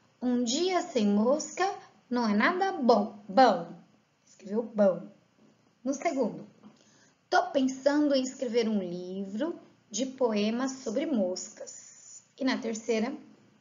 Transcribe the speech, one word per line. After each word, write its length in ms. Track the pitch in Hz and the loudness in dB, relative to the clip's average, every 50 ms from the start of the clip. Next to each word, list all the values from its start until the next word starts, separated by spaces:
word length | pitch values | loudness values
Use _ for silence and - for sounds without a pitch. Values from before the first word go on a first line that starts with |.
| _ _ _ _ 240 | _ _ _ _ -2
Um 200 | 254 247 247 247 | 0 0 0 0
dia 360 | 226 247 311 349 370 370 339 | 0 0 0 0 0 0 0
sem 260 | - - - 247 208 208 | -2 -2 -2 0 2 2
mosca 600 | 202 208 220 247 285 311 - - - - 370 392 392 - - - - _ _ - | 4 4 4 2 2 0 -2 -6 -4 -4 -2 -2 -4 -6 -12 -20 -20 _ _ -6
não 200 | 240 247 233 214 | -2 -2 0 2
é 40 | |
nada 380 | 202 208 247 320 359 359 392 392 | 2 4 4 2 2 2 0 -2
bom. 540 | 370 330 262 226 240 208 202 - - - - - | -2 2 4 6 6 6 4 0 -6 -12 -14 2
Bom. 460 | 185 226 262 233 185 170 165 - - - - _ _ _ _ _ _ _ _ | 6 6 8 8 6 4 -2 -8 -14 -18 -20 _ _ _ _ _ _ _ _
Escreveu 380 | _ - - - 185 202 226 | _ -20 -18 -10 -6 -4 -4
bom. 460 | 233 220 - 208 208 190 175 170 - - - _ _ _ _ _ _ _ _ _ _ _ _ _ | -4 -2 2 4 4 4 4 0 -4 -14 -18 _ _ _ _ _ _ _ _ _ _ _ _ _
No 100 | - 254 | -4 -4
segundo, 540 | 277 - - 349 285 269 240 190 170 - 208 - - _ - - - _ _ _ _ _ _ _ _ _ _ - | -4 -2 -2 -2 0 0 -2 -2 -4 -8 -14 -18 -20 _ -20 -20 -20 _ _ _ _ _ _ _ _ _ _ 0
tô 200 | - - - - | 0 0 2 2
pensando 680 | - 285 262 262 - - - 285 285 302 302 294 277 | 0 0 0 0 0 0 0 2 4 4 4 4 2
em 80 | 262 | 2
escrever 460 | 262 254 - - 262 240 214 240 226 220 | 0 -2 -4 -6 -6 -2 0 0 0 2
um 100 | 220 202 | 0 -2
livro 800 | 185 175 175 180 180 180 190 196 202 190 196 214 285 339 339 - - - _ _ _ _ | -2 -4 -6 -8 -8 -8 -8 -8 -8 -6 -6 -4 -4 -4 -6 -8 -14 -20 _ _ _ _
de 160 | 214 202 269 | -6 -6 -6
poemas 640 | 262 - - 254 226 214 208 208 214 226 240 262 269 - - - | -6 -2 -2 0 0 2 0 0 0 0 -2 -2 -4 -6 -6 -8
sobre 220 | 226 202 262 320 | -4 -4 -2 -2
moscas. 1160 | 330 285 220 185 180 185 185 - - - - - - - - - - - - - - - - - _ _ - | 0 0 0 0 -2 -2 -6 -10 -12 -14 -16 -16 -16 -16 -18 -20 -20 -20 -20 -20 -20 -20 -20 -20 _ _ -4
E 60 | 269 | -2
na 120 | 262 226 | -2 -2
terceira, 560 | 208 - 226 226 214 - - 226 220 214 262 302 - - - - _ _ _ _ _ | -2 -4 -6 -8 -6 -4 -2 -2 0 -2 -2 -6 -8 -14 -20 -20 _ _ _ _ _